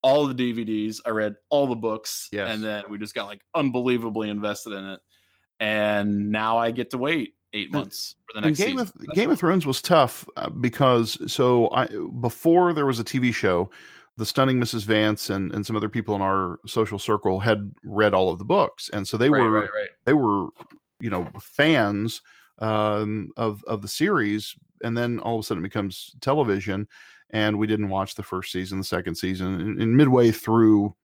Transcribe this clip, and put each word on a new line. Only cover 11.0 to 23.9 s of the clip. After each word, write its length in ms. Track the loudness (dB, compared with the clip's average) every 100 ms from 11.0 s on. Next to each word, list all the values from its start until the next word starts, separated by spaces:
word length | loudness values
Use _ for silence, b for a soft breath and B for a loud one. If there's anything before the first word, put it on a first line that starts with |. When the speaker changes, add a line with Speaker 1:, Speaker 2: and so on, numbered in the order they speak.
| 2 -4 -6
Speaker 2:
so 380 | 2 4 6 4
I, 160 | 2 -2 -4 -8 -4
before 520 | -4 0 4 6 4
there 120 | 2 0
was 140 | 0
a 40 |
T 140 | -2 0
V 120 | 0
show, 380 | 2 2 2 -2 B B B B -10
the 80 | -4
Stunning 320 | 0 2 2
Missus 240 | 0 -4
Vance 460 | 0 2 2 0 -4
and, 240 | -4 -4
and 120 | -6 -4
some 100 | -4
other 140 | -4
people 260 | -4 -4 -2
in 60 |
our 380 | 0 0 -2 -8 -6
social 320 | -2 -2 -2
circle 420 | -2 0 0 0
had 320 | 2 0 -2 -12
read 300 | -6 2 4 4
all 160 | 2
of 80 | 0
the 60 | 0
books. 440 | 0 0 -4 -8
And 160 | -6 -4
so 80 | 2
they 140 | 4
Speaker 1:
Right, 120 | 4
Speaker 2:
were, 100 | 4
Speaker 1:
right, 180 | 2 -2 -8
right. 140 | -10 _ 0
Speaker 2:
they 80 |
were, 340 | 2 4 2 -2 _ -20 -20 _ _
you 100 | -6
know, 180 | -4 -6 -12
fans, 840 | -12 0 2 4 2 0 -4 -6 b b b _
um, 720 | -2 0 0 0 -2 -4 -8 -4
of, 260 | -4 -4 -8
of 180 | -8
the 40 |
series. 680 | -6